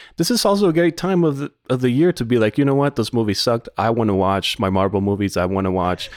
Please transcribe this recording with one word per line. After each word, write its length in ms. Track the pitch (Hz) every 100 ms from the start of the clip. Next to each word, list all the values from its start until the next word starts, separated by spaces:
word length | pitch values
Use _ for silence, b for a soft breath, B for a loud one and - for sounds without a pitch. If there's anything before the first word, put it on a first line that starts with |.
| B -
this 140 | 170
is 140 | 240
also 240 | 208 202 196
a 40 |
great 240 | 160 170 165
time 280 | 180 185
of 140 | 165 135
the, 140 | 143 - -
of 100 | 127
the 100 | 127
year 220 | 123 175
to 120 | 165
be 140 | 117 120
like, 180 | 107 123
"You 60 |
know 100 | 139
what? 220 | 139 143 135
Those 160 | 107
movies 280 | 120 107 95
sucked. 280 | - 120 - -
I 120 | 107
wanna 240 | 117 110
watch 440 | 98 95 98 - -
my 120 | 98
Marvel 300 | 95 95 101
movies. 360 | 98 101 101 90
I 80 | 90
wanna 260 | 95 95
watch 380 | 92 90 90 -